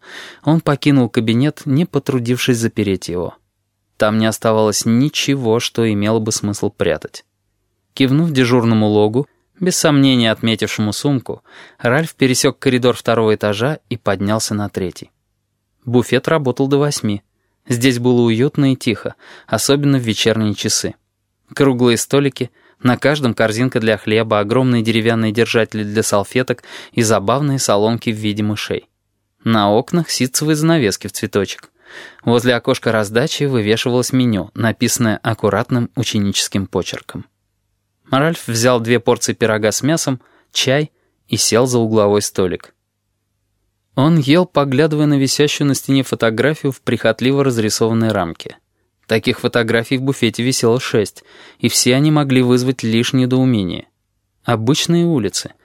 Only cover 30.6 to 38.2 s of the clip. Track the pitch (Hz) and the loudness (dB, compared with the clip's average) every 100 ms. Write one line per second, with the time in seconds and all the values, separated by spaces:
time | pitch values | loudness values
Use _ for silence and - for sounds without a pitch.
30.6 | 160 165 104 - 98 - 107 101 92 - | 2 2 0 -2 -8 -8 -4 -2 -4 -8
31.6 | - _ - - - - 120 120 123 117 | -18 _ -20 -20 -20 -6 0 2 2 0
32.6 | - 123 117 110 104 113 156 - 143 123 | 0 -2 0 0 0 -2 -2 -2 -2 0
33.6 | 104 110 127 123 120 131 123 98 85 - | 0 0 0 -2 0 0 2 0 -4 -4
34.6 | 113 - 117 - 113 101 117 110 104 98 | -2 0 -2 0 0 -2 -4 -2 0 0
35.6 | - 123 117 - 110 107 101 - - 101 | 0 -2 -2 -4 -4 -2 -2 -2 -4 -4
36.6 | 95 92 - - - - - _ _ _ | -4 -4 -6 -10 -12 -16 -16 _ _ _
37.6 | _ _ _ _ - 131 | _ _ _ _ -4 0